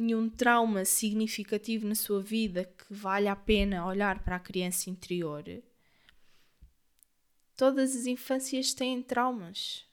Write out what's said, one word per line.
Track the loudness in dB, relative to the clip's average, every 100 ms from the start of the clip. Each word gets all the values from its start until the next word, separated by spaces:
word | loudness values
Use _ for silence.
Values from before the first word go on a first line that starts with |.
nenhum | 0 2 0
trauma | 2 4 6 4 2
significativo | 2 2 2 0 0 -2 -4 -4 -2 -2 -2
na |
sua | -2 0 -2
vida | 0 0 0 -2
que | -6 -10 -16
valha | -8 -2 2 2
a | 0
pena | 4 4 4 0
olhar | -2 0 0 0
para | -2 -4
a |
criança | -4 -2 0 -2 -4
interior, | -8 -4 -4 -2 -6 -10 -14 -16 _ _ _ -20 -20 -20 -20 _ _ -20 _ _ _ _ _ _ _ _ 2
todas | 4 6 2 2
as | -2
infâncias | -4 -2 -4 -2 -2 -2
têm | -2 -2 -4
traumas | -2 0 0 -2 -8 -10 -8 -10 -14